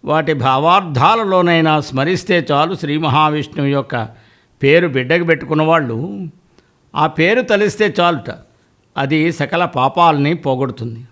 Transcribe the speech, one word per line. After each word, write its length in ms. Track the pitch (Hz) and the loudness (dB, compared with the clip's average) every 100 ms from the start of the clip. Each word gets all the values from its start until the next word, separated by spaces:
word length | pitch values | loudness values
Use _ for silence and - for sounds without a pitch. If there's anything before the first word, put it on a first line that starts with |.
| - | -2
వాటి 280 | 156 151 | -2 0
భావార్థాలలోనైనా 1500 | 147 123 131 156 196 185 131 156 196 208 185 175 165 160 156 | 0 0 2 4 2 2 0 2 2 2 2 4 2 2 0
స్మరిస్తే 640 | - 131 147 185 - 175 156 | -2 -4 -2 -2 0 -2 0
చాలు. 240 | 143 160 190 | 0 0 -4
శ్రీ 220 | 156 151 | -4 -4
మహావిష్ణువు 680 | 156 151 156 151 147 - 139 | 0 2 2 0 -6 -4 -2
యొక్క 400 | 139 135 123 110 - _ _ _ _ | -2 -2 -6 -8 -12 _ _ _ _
పేరు 240 | 139 160 175 | 4 4 4
బిడ్డకు 360 | 131 127 170 | -2 0 0
పెట్టుకున్న 400 | 170 156 131 151 | 0 -2 0 0
వాళ్ళు 640 | 156 165 135 113 165 202 170 - _ _ _ _ _ 147 | 2 2 0 -6 -8 -10 -12 -16 _ _ _ _ _ -2
ఆ 120 | 156 | -2
పేరు 340 | 156 165 233 | 2 2 2
తలిస్తే 520 | 247 208 208 - 208 - | 0 0 0 0 -2 2
చాలుట, 360 | 175 156 - 90 - _ _ _ _ - | 0 0 -8 -14 -18 _ _ _ _ -6
అది 340 | 139 156 160 | -2 0 -2
సకల 340 | 160 143 165 175 | -2 -4 -2 -2
పాపాలని 680 | 127 131 - 170 151 143 | 0 0 4 4 4 0
పోగొడుతుంది 720 | 165 139 127 131 127 117 113 127 | -2 -4 -2 -4 -6 -10 -12 -18